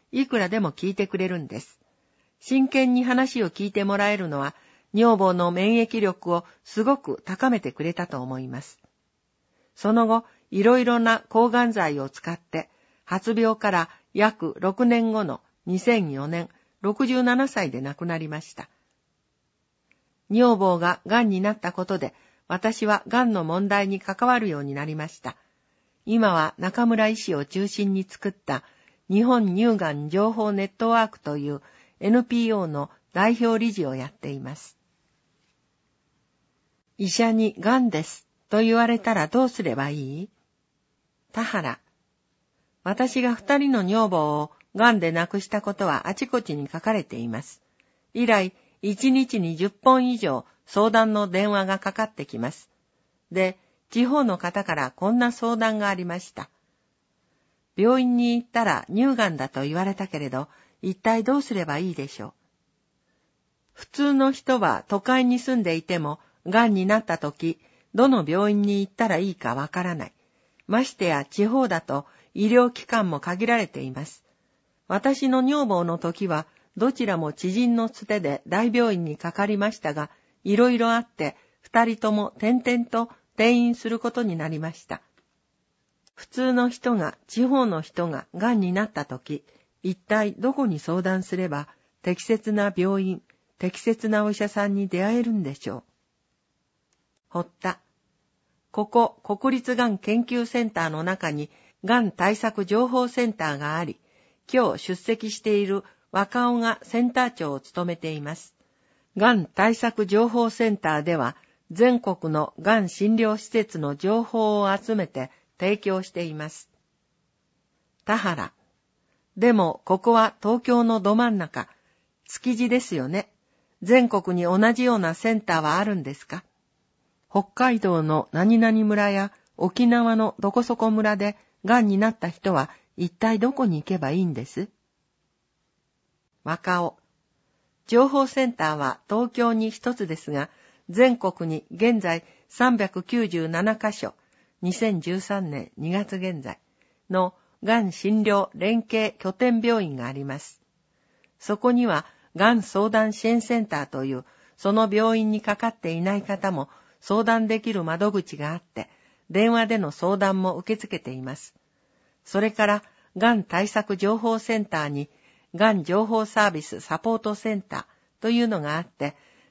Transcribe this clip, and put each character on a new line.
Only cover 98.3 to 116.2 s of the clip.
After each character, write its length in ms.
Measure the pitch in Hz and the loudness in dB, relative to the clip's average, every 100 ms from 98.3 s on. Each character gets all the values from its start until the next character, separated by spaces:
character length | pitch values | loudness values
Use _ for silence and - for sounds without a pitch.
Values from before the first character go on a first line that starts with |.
| _ _ _ _ | _ _ _ _
こ 140 | - | -6
こ、 340 | 208 240 226 - | 0 2 2 -2
国 340 | - 202 262 254 | -8 -4 -2 -2
立 180 | 247 | -2
が 120 | 247 240 | -2 0
ん 100 | 196 | -2
研 260 | - 226 | 0 0
究 220 | 240 247 | 0 -2
セ 180 | 233 247 | -2 -2
ン 60 | 226 | -4
タ 160 | 180 | -2
ー 40 | 165 | -4
の 140 | 156 | -4
中 280 | 175 185 165 | -4 -4 -4
に、 180 | 147 151 _ _ - | -6 -8 _ _ -10
が 160 | 185 240 | 0 0
ん 120 | 208 | 0
対 240 | - 180 | 0 0
策 300 | 214 226 214 | 0 -4 -4
情 220 | 185 208 247 | -2 0 2
報 200 | 254 247 | 0 0
セ 180 | 247 | -2
ン 80 | 233 | -2
タ 220 | 214 156 | -2 -4
ー 20 | 143 | -4
が 200 | 147 160 | -4 -4
あ 60 | |
り、 160 | 160 - _ _ _ _ - | -6 -10 _ _ _ _ -2
今 220 | 254 208 | 2 2
日 60 | - | -2
出 220 | - 180 | -6 -6
席 300 | - 220 214 | -4 -4 -4
し 80 | 208 | -6
て 180 | 220 208 | 0 0
い 80 | |
る 180 | 196 196 - _ - | 0 -4 -6 _ -6
若 400 | 190 196 247 247 | -4 -2 0 0
尾 60 | 240 | 0
が 220 | 226 - | -2 -4
セ 180 | - 233 | -4 0
ン 100 | 247 | 0
タ 160 | 247 247 | 0 -2
ー 40 | |
長 220 | - 156 | -4 -6
を 60 | 139 | -6
務 280 | - - 175 | -8 -6 -4
め 80 | |
て 160 | 170 160 | -4 -6
い 100 | 151 | -8
ま 140 | 147 | -10
す。 180 | 165 - _ _ _ _ _ _ 196 | -12 -16 _ _ _ _ _ _ 2
が 160 | 226 | 4
ん 120 | 220 | 4
対 280 | 160 - 214 | 0 2 2
策 320 | 226 233 226 | 2 -2 -2
情 240 | 196 208 233 | 0 2 2
報 200 | 240 226 | 2 -2
セ 200 | - 226 | 0 0
ン 80 | 202 | 0
タ 200 | 160 151 | 0 -2
ー 60 | |
で 120 | 156 | 0
は、 200 | 160 123 - _ _ - | -2 -2 -6 _ _ -8
全 300 | 170 247 240 | 2 4 4
国 300 | 202 180 160 | -2 -4 -2
の 220 | 156 151 - | -2 -2 -2
が 220 | 185 220 | 0 2
ん 80 | 185 | 0
診 260 | - 202 | 0 2
療 220 | 226 220 214 | 2 2 -2
施 100 | - | -4
設 320 | 226 214 175 | -4 -2 -4
の 160 | 143 | -6
情 280 | 143 190 226 | -2 0 0
報 360 | 226 226 214 208 | 0 0 2 2
を 180 | 196 196 | 0 -2
集 160 | 214 | -2
め 140 | 220 170 | -4 -2
て 240 | 135 131 _ _ - | -6 -10 _ _ -4
提 200 | 185 208 | -2 0
供 260 | 196 190 | -2 -2
し 80 | 185 | -4
て 140 | 170 | -8